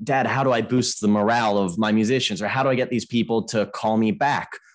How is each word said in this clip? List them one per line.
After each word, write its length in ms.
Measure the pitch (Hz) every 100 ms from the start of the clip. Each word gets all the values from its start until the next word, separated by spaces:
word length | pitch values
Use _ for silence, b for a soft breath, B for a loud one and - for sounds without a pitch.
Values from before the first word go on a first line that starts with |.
"Dad, 240 | 113 131 117
how 160 | 123
do 80 | 135
I 80 | 113
boost 400 | 117 127 120 -
the 80 | 104
morale 500 | 104 104 120 110 101
of 200 | 92 87
my 140 | 107
musicians?" 500 | 110 107 131 - 92
Or, 60 | 101
"How 160 | 123
do 40 | 135
I 60 |
get 160 | 127 123
these 160 | 120 -
people 380 | 117 110 113
to 220 | - 110 98
call 300 | - 110 110
me 140 | 110
back?" 400 | 95 143 110 - - b